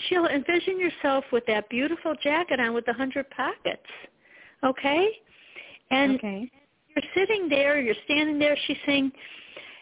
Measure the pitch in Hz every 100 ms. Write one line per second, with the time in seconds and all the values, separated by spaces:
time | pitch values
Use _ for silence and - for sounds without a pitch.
0 | - 359 330 285 254 349 339 370 349 -
1 | 285 269 262 240 233 214 214 240 285 330
2 | 320 311 285 302 349 349 233 233 233 226
3 | 269 269 269 - 269 427 - - - -
4 | - _ _ - - _ 262 262 269 294
5 | 403 440 _ - - - - - _ 262
6 | 277 262 208 196 247 - _ _ _ 302
7 | - - 392 427 349 269 277 294 247 202
8 | - 294 311 294 294 285 - 285 - 277
9 | 269 - - - - - - -